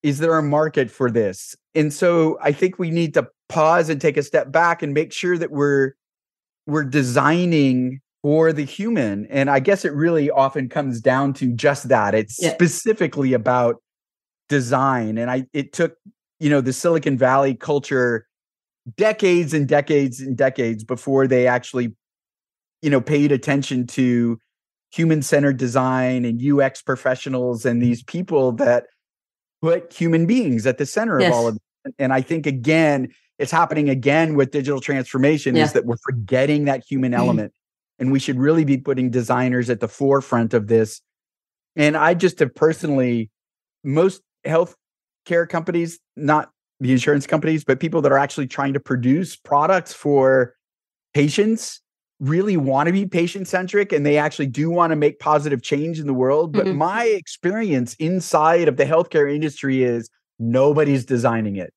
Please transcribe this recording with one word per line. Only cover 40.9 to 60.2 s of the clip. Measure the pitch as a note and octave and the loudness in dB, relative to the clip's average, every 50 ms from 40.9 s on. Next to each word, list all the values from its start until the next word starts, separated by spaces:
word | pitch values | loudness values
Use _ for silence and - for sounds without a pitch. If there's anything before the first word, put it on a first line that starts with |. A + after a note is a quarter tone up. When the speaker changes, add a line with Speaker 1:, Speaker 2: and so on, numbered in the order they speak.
| - - _ _ _ _ _ _ _ _ _ _ _ _ _ _ _ | -4 -18 _ _ _ _ _ _ _ _ _ _ _ _ _ _ _
Speaker 1:
And | - D3 D3 D3+ | 0 0 2 2
I | D#3 D3 E3 F3+ | 2 2 2 2
just | E3+ F#3 F3+ - - | 2 0 0 0 0
have | D#3 B2+ _ | -4 -4 _
personally, | - E3 D#3 D#3+ - - D#3 C#3+ C3+ B2+ B2 A#2+ A#2 A2 G#2+ _ _ _ _ _ _ _ _ _ _ _ | 0 0 0 0 0 -4 -2 0 0 0 0 0 -2 -4 -6 _ _ _ _ _ _ _ _ _ _ _
most | C#3+ C3+ D#3 F3 F#3+ F#3+ - _ _ _ _ _ | -2 0 2 2 2 0 -4 _ _ _ _ _
healthcare | - D#3 E3 F3+ E3+ _ _ _ _ _ _ _ _ _ _ _ - F3 E3+ E3+ E3 | -2 0 0 0 0 _ _ _ _ _ _ _ _ _ _ _ -2 -2 -2 -2 -2
companies, | - E3+ E3 F#3+ F3 E3+ E3+ E3 E3 - _ _ _ | -4 -6 -4 -2 -2 -2 -2 -4 -8 -14 _ _ _
not | - D3 C#3+ D3+ D3+ - - _ _ _ _ _ _ | -6 0 0 0 0 0 -6 _ _ _ _ _ _
the | C3 B2+ C3 | -2 0 0
insurance | B2+ A#2+ D3 D3 C#3+ C#3 | 2 2 2 0 0 0
companies, | - - D#3 D3 D#3+ D#3+ D#3 D3+ | -2 -4 -2 0 -2 -2 -2 0
but | - C3+ C3 | 0 0 0
people | - D#3+ D#3+ E3 C#3+ | 0 -2 -2 0 2
that | C#3+ C3+ | 2 2
are | C3+ | 2
actually | C#3 C#3+ - - C#3+ | 0 0 -4 -6 -6
trying | B2+ - - C#3 C#3 C3+ | -6 -6 -6 -4 -4 -4
to | C#3+ | -6
produce | - - C3+ B2 A#2+ B2+ C3+ D#3+ F#3+ D#3 - | -4 -4 -4 0 2 2 2 2 0 -4 -10
products | - _ - C#3+ C#3+ D3+ E3 F#3+ F#3 F3 - - | -18 _ -2 0 2 2 2 2 0 0 -6 -18
for | - - D3 C#3+ C#3 C3 C3 C3 C3 B2 B2 _ _ _ _ _ _ _ _ _ _ _ _ _ | -6 -2 0 2 4 4 4 4 4 2 0 _ _ _ _ _ _ _ _ _ _ _ _ _
patients | D3 C#3+ D3+ C#3+ - G#3 G#3+ A3+ A3+ - - - - _ _ _ _ _ _ _ _ | 0 0 2 2 0 2 2 0 -2 -4 -12 -16 -18 _ _ _ _ _ _ _ _
really | C#3+ C3 D#3 F3 G3 G#3+ G3 | -4 -2 0 0 0 0 0
wanna | E3+ C#3 C3+ C3 C3+ D3 E3+ F#3 | 0 0 0 0 0 0 0 0
be | G3 G3+ | -2 -2
patient-centric | F#3 - F3 E3+ F3 - G3+ F#3 - - F#3 F#3 F3+ - G3+ G3+ G3+ F3+ | -2 -2 -2 -2 -2 -4 -10 -10 -4 -4 -4 -4 0 0 0 0 0 0
and | D3+ C#3+ | 0 2
they | D3 D3 D3 | 2 2 2
actually | D3 D3+ - - D3+ | 0 -2 -2 -4 -6
do | C3+ A#2 C3+ D3+ E3 | -6 -2 -2 -2 -2
wanna | E3+ F3 E3+ E3 D#3+ | 2 2 2 2 2
make | D3+ D3 D3 D3 _ | 2 2 0 0 _
positive | - D3+ D3+ D3+ C#3+ D3+ C#3 B2 - | -2 0 2 2 2 0 -4 -4 -2
change | - D3+ C#3 D3+ E3 E3+ D#3 | -4 -4 -2 -2 -4 -6 -6
in | D3+ | -4
the | C#3+ C3+ | -4 -2
world. | B2+ B2+ C3 C#3 D3+ E3+ E3 D3 | 0 2 2 2 2 0 0 0
But | G3+ - | -2 0
Speaker 2:
Mm-hmm. | F#3+ F#3 C#3+ | 0 0 0
Speaker 1:
my | D#3 F3 G3 A3+ A#3+ | -2 0 0 0 0
experience | A3+ G#3+ F#3+ E3 - - - - F3+ G3 A3 A3+ G3+ D3+ B2+ B2 A#2 - _ | 0 0 -2 -4 -10 -18 -6 -4 -4 -2 -2 -2 -2 0 -2 -2 -4 -6 _
inside | D#3 D#3+ F#3 F#3 E3+ - - D#3 D3+ D#3+ E3+ F3 E3+ D3+ | -4 -2 -2 -4 -4 0 0 2 4 4 2 4 2 0
of | B2+ | 0
the | C3 C#3 | 0 0
healthcare | C3+ D#3+ D#3+ F3+ - - D#3+ C#3+ C#3+ C#3+ | 2 2 0 0 2 2 0 2 2 0
industry | D3 D#3 D3+ C#3+ - - C#3 C3 C3 C3 | -2 -4 -4 -6 -6 -4 -2 0 0 0
is | B2 A#2+ A#2+ A2+ - _ _ | 0 0 -4 -6 -10 _ _